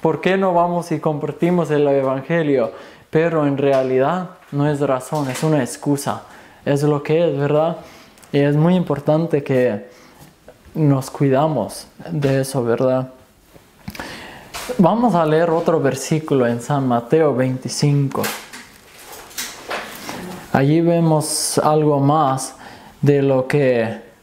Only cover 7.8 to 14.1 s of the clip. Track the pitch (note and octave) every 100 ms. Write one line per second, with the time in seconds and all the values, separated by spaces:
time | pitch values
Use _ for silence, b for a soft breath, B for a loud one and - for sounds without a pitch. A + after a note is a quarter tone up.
7.8 | B B B B - C#3+ C#3+ D3 D#3+ F3+
8.8 | E3 C#3+ C#3+ D3+ E3 D3+ C#3+ C3 B2 G#2
9.8 | - B B B B _ - - - -
10.8 | D3+ C#3 C3 - C#3+ C3 D#3 C#3+ G2 -
11.8 | - _ - E3 C#3 C3+ C3+ C#3 A#2+ A#2
12.8 | C3 B2+ B2+ - - _ _ - _ _
13.8 | - - B